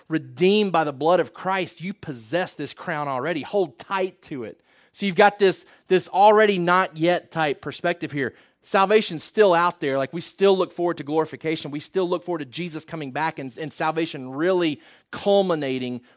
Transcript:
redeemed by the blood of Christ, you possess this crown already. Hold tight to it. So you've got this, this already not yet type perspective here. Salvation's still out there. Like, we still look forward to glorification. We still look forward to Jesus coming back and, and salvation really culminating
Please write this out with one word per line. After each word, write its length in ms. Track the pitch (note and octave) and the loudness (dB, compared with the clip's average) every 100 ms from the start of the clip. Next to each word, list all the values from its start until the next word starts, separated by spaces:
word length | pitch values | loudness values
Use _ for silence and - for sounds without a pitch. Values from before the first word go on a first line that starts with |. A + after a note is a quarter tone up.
| - | -6
redeemed 640 | D#3 C3 B2 F#3 G#3 G3+ | -6 -6 0 2 4 2
by 100 | E3 | 0
the 100 | D3+ | -2
blood 280 | C3 D#3 F3+ | 0 2 2
of 120 | D#3+ | 0
Christ, 480 | - F#3 F#3+ E3+ - | -6 -6 -4 -6 -8
you 140 | F3+ | -12
possess 600 | - - B2 A2 E3+ F3+ | -10 -12 -12 -6 -4 -4
this 200 | - C#3+ | -8 -12
crown 320 | - - D3+ C#3+ | -10 -8 -6 -4
already. 360 | C3 D3 D#3+ | -4 -4 -6
Hold 360 | B2 G3+ E3 - | -4 -2 -2 -6
tight 440 | - G3 F#3+ - | -8 -4 -4 -8
to 200 | - C#3 | -14 -12
it. 180 | G#2+ - _ _ _ | -12 -14 _ _ _
So 140 | - G3+ | -6 -2
you've 80 | |
got 240 | E3+ G3+ G3+ | 4 4 6
this, 260 | F#3+ D#3+ - _ _ | 2 2 -6 _ _
this 220 | F#3 - | 0 2
already 500 | F3+ G#3 G#3+ G#3+ F#3+ | 4 6 8 6 4
not 380 | F3 F3+ F#3+ D#3 | 2 2 2 0
yet 340 | E3+ F3 - | 0 0 -2
type 300 | E3 D3+ C3 | -2 -2 -2
perspective 500 | D3 - F3 F3 D#3 | -8 -6 -4 -4 -6
here. 240 | C#3+ A#2+ - _ _ | -4 -4 -6 _ _
Salvation's 580 | - G3 G3 A3 - D#3 | -2 2 4 4 2 -6
still 320 | - G#3+ G#3 | -6 2 4
out 240 | E3+ F3 - | 6 2 0
there. 200 | C#3+ C3+ | -2 -2
Like, 140 | C3+ | -4
we 80 | E3 | -6
still 380 | - - G3 F#3 | -12 0 2 4
look 140 | F3 | 0
forward 240 | - F3 D#3+ | -2 -4 -4
to 80 | |
glorification. 680 | C#3+ D#3+ D#3 C3+ D#3+ D#3 D3 | -4 -2 -2 -6 -6 -6 -6
We 80 | C#3+ | -10
still 300 | - F#3 F3 | -6 -4 -2
look 160 | F3 | -4
forward 160 | F3+ E3 | -4 -8
to 40 | |
Jesus 400 | C3+ B2+ F3 D3+ | -8 -10 -10 -10
coming 280 | - E3 C#3 | -12 -12 -8
back 260 | C3+ D#3+ D#3+ | -4 -4 -4
and, 180 | C3+ A#2 | -12 -12
and 160 | D#3 | -14
salvation 600 | - D#3+ E3 D#3+ D3 B2+ | -6 -4 -2 -4 -6 -12
really 480 | C3+ F3 F3+ E3+ C#3+ - _ _ | -4 0 2 0 -4 -12 _ _
culminating 880 | - G3+ G3+ F#3+ D#3 C#3 C3 B2+ B2 - | -6 2 2 2 -2 -2 -4 -6 -8 -12